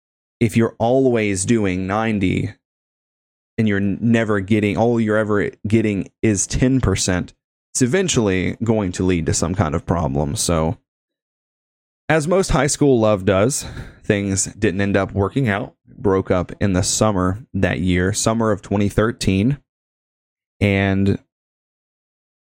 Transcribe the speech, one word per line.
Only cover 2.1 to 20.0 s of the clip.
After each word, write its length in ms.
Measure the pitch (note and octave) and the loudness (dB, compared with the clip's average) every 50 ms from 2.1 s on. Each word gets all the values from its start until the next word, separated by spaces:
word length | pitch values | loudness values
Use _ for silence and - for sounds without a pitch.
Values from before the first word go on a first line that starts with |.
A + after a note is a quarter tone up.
| A2 G2+ F#2+ F2+ F#2 F#2 G2+ G2+ - - _ _ _ _ _ _ _ _ _ _ _ _ _ _ _ _ _ _ _ - | 0 0 0 0 0 0 -2 -4 -8 -12 _ _ _ _ _ _ _ _ _ _ _ _ _ _ _ _ _ _ _ -2
and 100 | A2+ G#2+ | 0 0
you're 100 | G2+ G2 | 0 0
n-, 200 | G2 G2+ F#2+ - | 0 -2 -4 -2
never 400 | - A#2 A#2 A2+ A2+ G#2 G#2+ G2+ | 0 0 2 2 2 0 0 -2
getting, 380 | F#2+ F#2 A2 G#2+ G2+ G#2 F#2+ D#2 | 0 0 0 2 2 0 0 0
all 220 | A2 A#2+ A#2+ A#2 | 0 0 2 0
you're 180 | A2+ G#2+ G#2+ G#2+ | 0 0 0 0
ever 340 | A2 G#2 G#2+ G2+ F2 - - _ _ G#2+ | 0 0 0 0 0 -2 -6 _ _ 0
getting 420 | G#2 A2+ G#2+ G#2+ G#2 F#2+ E2 - _ _ | 0 2 2 2 -2 -2 -6 -8 _ _
is 260 | - A2 G#2 F#2 - - | -2 0 0 0 -2 -4
ten 320 | - - C3+ B2+ C3+ C3 | -2 0 0 2 2 2
percent, 540 | A#2+ A2 F#2+ - - - F#2 F2+ - - - _ _ _ _ _ _ _ _ | 0 0 0 0 -2 -2 -2 -2 -4 -8 -12 _ _ _ _ _ _ _ _
it's 80 | - | -2
eventually 760 | C3 A#2+ C#3+ F#3+ G3 F3 - C#3 A2+ G2+ F#2 F#2 F#2 F#2 F#2+ - A#2 | 0 0 2 0 0 0 0 0 0 2 0 0 -2 -4 -4 -4 -2
going 300 | G#2+ A2+ A2 G#2 F2+ F2+ | 0 0 0 0 -4 -2
to 100 | - F#2+ | -2 0
lead 220 | F2+ F2+ E2+ D#2 | 0 2 0 0
to 80 | C#2+ - | -2 -2
some 200 | - - D#2+ - | -2 -2 -2 0
kind 220 | - - D#2 C#2+ | 0 -2 0 0
of 100 | E2+ - | -4 -2
problem. 520 | - F#2 E2+ E2 C#2 C2+ C#2+ D2+ C#2+ C#2+ - | -2 -2 -2 0 -2 -2 -2 -2 -2 -4 -4
So, 400 | - - E2+ D#2+ D#2+ D#2+ - - _ _ _ _ _ _ _ _ _ _ _ _ _ _ _ _ _ _ _ _ _ _ _ _ _ _ | -2 -2 0 0 0 -2 -4 -6 _ _ _ _ _ _ _ _ _ _ _ _ _ _ _ _ _ _ _ _ _ _ _ _ _ _
as 180 | D3+ D#3+ C#3+ | 0 0 2
most 260 | D#3 F3+ F#3+ F#3 - | 2 0 0 2 2
high 160 | - C#3+ C3 D3+ | 2 0 2 0
school 320 | - - D3 C#3+ C3 A#2 | 0 2 4 4 4 4
love 240 | A2 G#2+ G#2+ G2 F#2+ | 4 2 2 2 2
does, 400 | G2 F#2+ F#2+ G#2 B2 C#3+ - - - - - - - - - | 0 2 2 2 2 0 -4 -8 -10 -12 -14 -14 -16 -18 -20
things 440 | - - G#2+ G2+ G2+ G2 G2 F#2 - | -4 -2 -2 0 0 -2 -2 -2 -4
didn't 340 | - - - G#2 G#2+ E2+ G2 | -6 -6 -2 -2 -2 0 0
end 140 | G2+ G2+ G2 | -2 0 0
up 160 | G2+ F#2+ F#2+ | 0 -2 -2
working 380 | - G2 G2 F#2+ - C3+ C#3 A2+ | -2 -2 -2 -2 0 -2 0 0
out. 260 | G2 G2+ B2 C#3 - _ _ | -2 -2 -4 -8 -14 _ _
Broke 460 | _ - - A2 G2+ F#2+ F#2+ F#2+ - | _ -20 -4 0 0 2 2 2 0
up 220 | G2 F2+ F2 - - - | 0 -2 -2 -4 -4 -4
in 100 | - G2+ | -2 0
the 120 | F#2 F2+ G2 | 2 0 0
summer 640 | - - - A2+ A2 G#2 F#2+ F2+ F#2 F#2 G#2+ - - - | 0 0 0 0 2 2 2 0 0 -2 -4 -8 -8 -4
that 280 | G2 F#2+ F2+ F#2 - | -2 -2 0 0 0
year, 320 | E2+ F#2 F2+ F2+ F2+ F#2+ G#2 | 0 0 2 2 2 0 -2
summer 380 | - - A2+ A2+ A2+ A2+ A2 | -2 -2 -2 0 0 0 0
of 100 | G#2+ F#2+ | -2 -2
twenty 260 | - - G2+ G2+ G2+ G2+ | -4 -4 -2 -2 -2 0
thirteen. 720 | - - G#2+ A2+ A#2 - - - F#2+ F#2+ G2+ B2+ C#3+ - _ _ _ _ _ _ _ _ | 0 0 0 0 -2 -4 -2 0 0 2 2 0 -2 -4 _ _ _ _ _ _ _ _